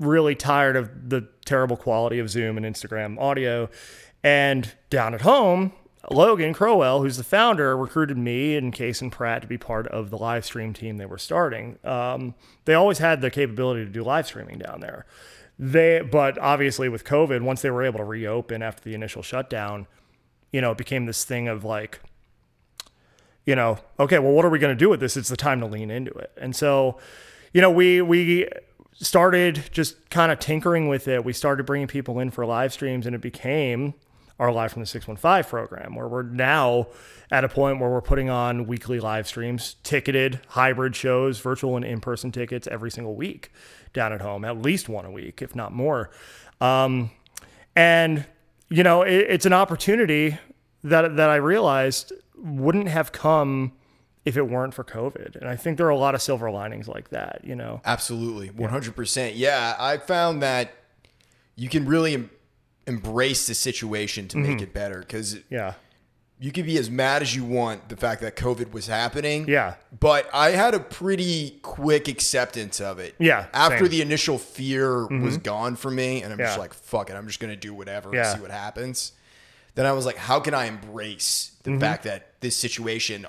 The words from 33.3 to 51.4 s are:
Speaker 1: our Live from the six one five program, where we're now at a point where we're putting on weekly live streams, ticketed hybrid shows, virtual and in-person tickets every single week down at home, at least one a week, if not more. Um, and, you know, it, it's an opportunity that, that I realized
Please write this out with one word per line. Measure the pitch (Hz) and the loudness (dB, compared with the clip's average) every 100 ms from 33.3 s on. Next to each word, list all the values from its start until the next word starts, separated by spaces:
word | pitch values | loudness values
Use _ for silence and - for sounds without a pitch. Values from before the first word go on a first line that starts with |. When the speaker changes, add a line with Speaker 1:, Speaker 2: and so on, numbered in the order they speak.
| - 127 151 135 120 143 - _ _ _ - | -8 -4 -2 0 -2 -4 -8 _ _ _ -2
Speaker 1:
our | 120 | 0
Live | 117 113 | 0 -2
from | - | -6
the | 107 | -10
six | 113 - | -10 -12
one | 107 | 0
five | 165 190 - | 4 4 2
program, | 117 110 - - | -6 -8 -10 -12
where | - 120 | -10 -6
we're | 123 | -6
now | 120 123 131 156 127 120 117 - - - - | -6 0 2 4 4 2 0 -8 -20 -20 -2
at | 135 | 0
a | 131 | 2
point | - 139 135 | 2 2 2
where | 123 | 0
we're | 123 | 0
putting | - 139 131 | 2 2 2
on | 123 123 120 113 | 0 0 -2 -4
weekly | 120 117 120 | -6 -4 -4
live | 107 110 104 | -2 -4 -4
streams, | 117 117 120 - - | -6 -6 -6 -8 -12
ticketed | - 143 143 131 131 127 - | -2 -2 0 0 0 -2 -6
hybrid | 127 131 127 131 - | 2 2 2 -2 -2
shows, | 131 127 135 110 | 0 2 0 -2
virtual | 127 127 131 123 | -4 -4 -2 -2
and | |
in-person | 117 113 127 117 127 | -4 -6 -6 -6 -6
tickets | 123 117 123 - | -8 -8 -8 -8
every | 117 113 | -8 -8
single | 113 113 | -10 -10
week | 104 180 - - _ - - - | -8 -10 -10 -18 _ -20 -20 -10
down | 131 110 | -4 -4
at | 104 | -4
home, | 101 101 | -6 -6
at | 113 117 | -6 -2
least | 135 190 - | 0 0 -4
one | 107 | -10
a | 92 | -10
week, | 98 - - | -14 -14 -14
if | - | -12
not | 120 107 | -10 -8
more. | 120 143 131 101 - - - - _ | -2 0 -2 -4 -12 -20 -20 -20 _
Um, | 127 131 131 131 117 - _ - - _ _ 170 | 4 4 4 0 -2 -8 _ -20 -20 _ _ 4
and, | 170 165 165 156 143 _ _ _ _ | 6 6 4 0 -4 _ _ _ _
you | 165 | 4
know, | 180 175 | 6 6
it, | 190 185 208 | 6 4 4
it's | 180 190 | 4 4
an | |
opportunity | 180 196 165 - 226 190 151 151 151 - _ _ _ | 4 4 0 2 2 4 2 2 -2 -12 _ _ _
that, | 151 160 165 147 | 2 4 4 4
that | 156 | 4
I | |
realized | 147 | 4